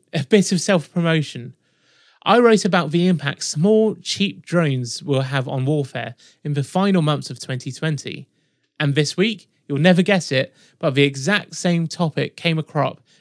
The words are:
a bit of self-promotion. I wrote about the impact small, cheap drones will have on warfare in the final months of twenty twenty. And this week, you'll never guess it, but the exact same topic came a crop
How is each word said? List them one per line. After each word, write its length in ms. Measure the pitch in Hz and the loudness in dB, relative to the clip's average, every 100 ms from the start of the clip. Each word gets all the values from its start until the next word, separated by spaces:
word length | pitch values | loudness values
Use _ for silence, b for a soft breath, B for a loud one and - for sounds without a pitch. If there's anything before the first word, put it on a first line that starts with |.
| _ | _
a 100 | 160 135 | -6 2
bit 260 | 214 185 | 4 4
of 100 | 180 | 0
self-promotion. 920 | - 190 143 - 170 160 143 127 120 - b b b b b b | 2 0 0 -2 0 0 -2 -8 -14 -18 b b b b b b
I 160 | - 226 | 2 6
wrote 280 | 240 220 208 | 6 6 4
about 260 | 180 151 | 0 2
the 160 | 165 180 | 2 2
impact 360 | 175 143 - | 2 -2 -6
small, 520 | - 147 185 220 220 - | -6 0 2 4 2 -2
cheap 500 | - - 202 196 - | -8 -4 -4 -4 -4
drones 560 | 170 160 131 120 - | 0 0 -2 -6 -8
will 200 | - 135 | -4 -2
have 260 | 131 135 127 | -2 -4 -4
on 180 | 135 131 | -4 -2
warfare 480 | 151 135 127 120 123 b b | -2 -2 -6 -10 -14 b b
in 100 | 151 | -6
the 100 | 143 | -4
final 380 | 135 185 202 190 | -2 0 2 2
months 300 | 151 143 - | 2 -2 -4
of 80 | 123 | -12
twenty 320 | - 127 - | -8 -8 -8
twenty. 560 | 123 160 143 113 - 131 _ _ _ _ - | -8 -6 -6 -8 -14 -16 _ _ _ _ -4
And 140 | 151 | -2
this 240 | 143 143 - | 0 -2 0
week, 300 | 214 202 _ _ - | -2 -2 _ _ -8
you'll 120 | 143 | 2
never 240 | 170 180 | 4 4
guess 280 | 190 190 - | 4 2 0
it, 220 | 131 - b b b | -2 -2 b b b
but 160 | 165 | -2
the 100 | 135 | 2
exact 520 | 143 135 135 202 - 165 | 2 0 -2 -2 -4 -4
same 320 | 180 170 160 | 0 0 -2
topic 480 | - 170 143 139 - | -2 -4 -4 -8 -4
came 240 | 170 160 | -2 -2
a 40 | |
crop 380 | 147 151 135 - _ _ | -4 -2 -4 -4 _ _